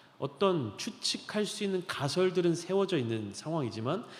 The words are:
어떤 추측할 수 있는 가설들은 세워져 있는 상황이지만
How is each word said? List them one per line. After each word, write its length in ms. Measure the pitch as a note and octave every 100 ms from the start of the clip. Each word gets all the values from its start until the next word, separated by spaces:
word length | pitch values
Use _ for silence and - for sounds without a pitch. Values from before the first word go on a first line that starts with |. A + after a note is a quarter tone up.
| - -
어떤 580 | C#3+ C#3+ G3 F3 A2+ G2+
추측할 680 | - - - - - G#3+ G#3
수 180 | -
있는 220 | G3+ F#3 F3
가설들은 680 | - C#3 E3 F#3 F3+ F3
세워져 440 | E3 - F#3+ F#3+ F3
있는 340 | A#2 A2+ G2+
상황이지만 720 | G2 D#3 D#3+ B2 G2+ A2 F#3 A#3+ -